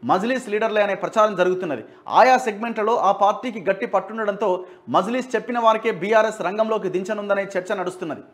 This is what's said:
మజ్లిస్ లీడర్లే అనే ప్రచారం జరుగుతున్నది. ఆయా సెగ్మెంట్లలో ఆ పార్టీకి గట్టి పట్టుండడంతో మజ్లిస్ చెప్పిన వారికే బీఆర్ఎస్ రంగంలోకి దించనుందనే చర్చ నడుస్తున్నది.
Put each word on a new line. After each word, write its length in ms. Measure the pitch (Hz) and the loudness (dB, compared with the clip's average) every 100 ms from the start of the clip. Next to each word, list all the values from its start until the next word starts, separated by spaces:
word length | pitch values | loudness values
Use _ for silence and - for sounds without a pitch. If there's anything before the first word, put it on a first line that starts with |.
| 120 | 2
మజ్లిస్ 400 | 175 220 262 247 | 0 2 -2 -2
లీడర్లే 300 | 214 220 214 202 | -2 0 2 0
అనే 100 | 190 | 0
ప్రచారం 300 | 170 226 214 190 | -2 2 2 4
జరుగుతున్నది. 420 | 180 185 175 127 - - - 147 | 2 2 -4 -6 -8 -18 0 6
ఆయా 160 | 254 254 247 | 6 6 2
సెగ్మెంట్లలో 480 | 202 233 226 208 233 185 | -6 -6 -2 0 2 2
ఆ 40 | 196 | 2
పార్టీకి 400 | 202 247 254 220 175 | 2 0 -6 -6 -4
గట్టి 180 | 196 240 196 | -2 0 -2
పట్టుండడంతో 540 | 185 220 208 196 220 180 - - - 143 | -4 -6 -4 -2 0 -2 -4 -18 0 0
మజ్లిస్ 360 | 190 247 247 | 2 -4 -2
చెప్పిన 240 | 220 220 240 226 | -4 -2 2 4
వారికే 260 | 220 220 190 | 4 0 -2
బీఆర్ఎస్ 400 | 190 220 220 214 175 | 2 4 4 0 -6
రంగంలోకి 420 | 208 220 220 185 170 | -2 0 0 -2 -4
దించనుందనే 480 | 190 208 202 196 196 196 | -4 -6 -2 -2 -2 -6
చర్చ 160 | 185 202 | -4 -4
నడుస్తున్నది. 440 | 180 180 170 131 - | -6 -6 -8 -10 -12